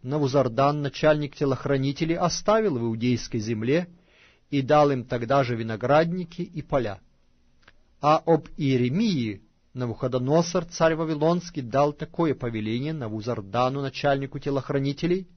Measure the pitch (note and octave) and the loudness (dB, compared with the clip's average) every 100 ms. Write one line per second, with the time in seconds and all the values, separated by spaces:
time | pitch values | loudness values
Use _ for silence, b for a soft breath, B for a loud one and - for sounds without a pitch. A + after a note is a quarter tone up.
0 | B2 D3+ C#3 C#3 B2+ A2+ C#3+ D3 C#3 - | -4 -2 2 2 2 2 2 2 -4 0
1 | D#3 D3+ C#3+ - C#3 C3 C#3 C3+ C3+ C3 | 2 2 0 -2 -2 0 0 0 0 -2
2 | D#3+ E3+ F3 - - A3 G#3+ B2 A#2 A2+ | -2 0 0 -2 0 2 2 0 -2 0
3 | B2 A#2 - A#2 G#2+ A2 A#2 D#3+ F3+ b | 0 0 -2 -6 -4 -2 0 0 0 b
4 | b b b b - C#3 B2+ D3+ C#3+ C3 | b b b b -6 -2 4 6 6 2
5 | A#2+ B2 A#2 C#3 B2 A#2 A2+ A2 C3 D3 | -2 -4 0 2 2 -2 -4 -2 2 4
6 | E3+ F#3 F3 - F3 E3 - C#3 G#2 F#2+ | 4 -2 -8 -8 -10 -10 -4 -2 -2 -8
7 | _ _ _ _ _ _ - _ _ _ | _ _ _ _ _ _ -20 _ _ _
8 | D3 D#3 E3 D#3+ - - C#3 C3 B2 E3+ | 2 4 4 2 0 -2 2 2 2 2
9 | A#3 D#3 A2+ F#2+ _ _ _ B2+ B2 G#2+ | 0 0 -2 -6 _ _ _ -8 -6 -4
10 | C3 B2+ B2+ D#3+ E3+ F#3 E3+ - E3 D#3+ | -2 -2 2 2 2 -2 -4 0 2 2
11 | D#3+ D3+ D#3 F3 - D3 A#2+ C3+ D3 D3 | -2 0 2 0 -2 -10 -4 0 0 -2
12 | - - E3 - B2 A2 G#2+ A#2+ D3 D#3+ | -8 -2 0 0 -4 -4 -2 -4 -4 -6
13 | A2+ G#2+ A2+ A2 G2 A#2+ B2+ C#3 C3+ - | -6 -6 -6 -6 -4 0 0 0 -6 -2
14 | C#3+ C#3 C3+ C#3 C#3+ C#3 - C#3+ C#3 C3+ | 0 0 -2 -8 -4 -4 -2 -2 -2 -2
15 | E3+ F#3 F3+ | 0 -2 -4